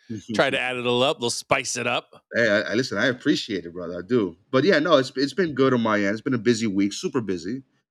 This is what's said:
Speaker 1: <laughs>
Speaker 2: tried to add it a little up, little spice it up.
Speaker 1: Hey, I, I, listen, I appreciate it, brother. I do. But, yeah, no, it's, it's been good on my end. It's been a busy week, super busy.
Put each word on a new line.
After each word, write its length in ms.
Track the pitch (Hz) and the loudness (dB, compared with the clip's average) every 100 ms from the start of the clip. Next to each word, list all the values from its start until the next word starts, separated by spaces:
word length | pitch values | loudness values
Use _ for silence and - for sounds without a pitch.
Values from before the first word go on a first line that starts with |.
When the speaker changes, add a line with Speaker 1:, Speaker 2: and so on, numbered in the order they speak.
Speaker 1:
<laughs> 320 | - 110 - | -14 -12 -4
Speaker 2:
tried 180 | 190 139 | 0 0
to 80 | 131 | 0
add 180 | 123 127 | -2 -2
it 20 | |
a 40 | |
little 200 | 120 123 | 0 2
up, 140 | 135 113 | 2 0
little 120 | 120 | -4
spice 480 | - - 135 123 123 | -4 0 0 -2 -6
it 80 | 120 | -4
up. 380 | 135 - - - | -4 -6 -20 -6
Speaker 1:
Hey, 160 | 107 117 | 0 2
I, 120 | 104 78 | 2 0
I, 20 | |
listen, 240 | 107 135 104 | -2 -2 -2
I 80 | 131 | -2
appreciate 580 | 123 143 151 - 92 85 | 0 0 0 -2 -6 -8
it, 80 | |
brother. 260 | 85 85 90 | -10 -10 -8
I 20 | 92 | -2
do. 300 | 123 92 - _ | 0 0 -6 _
But, 140 | 131 | 2
yeah, 160 | 165 160 | 4 4
no, 160 | 175 143 | 6 4
it's, 160 | 127 131 | 4 -2
it's 180 | 139 | -2
been 200 | - 170 | -2 -2
good 200 | 127 135 | 2 2
on 80 | 127 | 4
my 180 | 113 104 | 2 2
end. 80 | 98 | 0
It's 80 | 110 | -2
been 120 | 123 | -2
a 60 | 123 | 0
busy 260 | 117 110 113 | 2 2 0
week, 280 | 98 101 | 0 0
super 280 | - - 135 | -2 -4 -4
busy. 420 | 98 87 87 131 - _ _ | -4 -6 -6 -10 -12 _ _